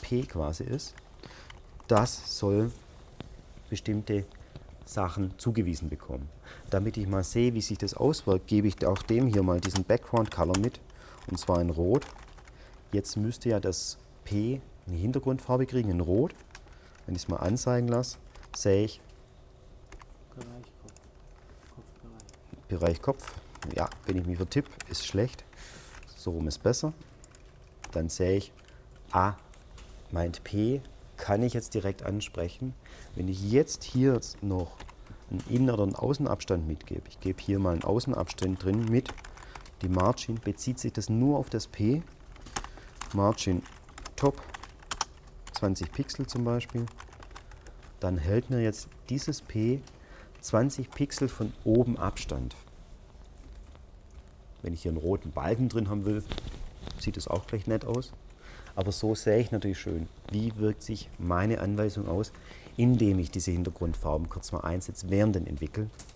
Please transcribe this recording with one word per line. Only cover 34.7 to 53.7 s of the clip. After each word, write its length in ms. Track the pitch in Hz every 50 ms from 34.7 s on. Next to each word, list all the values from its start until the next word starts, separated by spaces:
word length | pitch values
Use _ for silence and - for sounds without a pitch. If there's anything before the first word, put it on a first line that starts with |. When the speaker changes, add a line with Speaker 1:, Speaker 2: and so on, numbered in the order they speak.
| - - - - - - - - - - - -
Speaker 1:
einen 140 | 95 90 -
Innen- 220 | - 113 123 131 131
oder 140 | 117 104 101
einen 120 | 98 -
Außenabstand 720 | - 120 127 147 143 143 - - - - - 95 87 78
mitgebe, 360 | 80 76 - - - 82 82 -
ich 120 | - - -
gebe 220 | - 92 92 -
hier 180 | - - 98 98
mal 140 | 95 90 85
einen 100 | 80 -
Außenabstand 800 | - 101 123 - 127 - - 87 - - - 95 95 95 - 92
drin 220 | 95 98 113 117
mit, 280 | 110 117 127 123 - - - - - - - - - - - - - - - 98
die 60 | 90
Margin, 500 | 92 90 92 113 123 - - - 113 113 -
bezieht 360 | 104 98 - - 131 120 -
sich 120 | - 113
das 160 | - 110 98
nur 300 | - 110 113 127 143 147
auf 140 | 143 131 -
das 160 | - 107 -
P, 340 | - - - 104 110 139 165 - - - - - - - - - - - - - - - - - - - - - - -
Margin 480 | 101 101 104 - - - 98 90 90 - - - - - - - - - - -
Top 260 | - 139 139 - - - - - - - - - - - - - - - - - - - - - - - - -
zwanzig 380 | - 107 98 95 - 87 -
Pixel 340 | - - 139 - - - 135
zum 180 | - - 120 117
Beispiel, 440 | 117 120 120 - - - 117 117 113 - - - - - - - - - - - - - - - - - - - - - -
dann 180 | 98 90 92
hält 320 | 82 76 90 104 123 123 -
mir 100 | 127 120
jetzt 300 | 113 110 104 - - - - - - -
dieses 320 | 127 143 - 160 139 -
P 400 | - - - 110 110 120 131 143 - - - - - - - - - - - -
zwanzig 480 | - - - 110 127 143 - - 123 -
Pixel 400 | - - 143 - - - 139 123
von 240 | - - 107 104 - - -
oben 340 | 110 110 123 120 120 117
Abstand. 580 | - - 95 - - - - 76 65 62 60 - - - - - - - - - - - - - - - - - - - - - - - -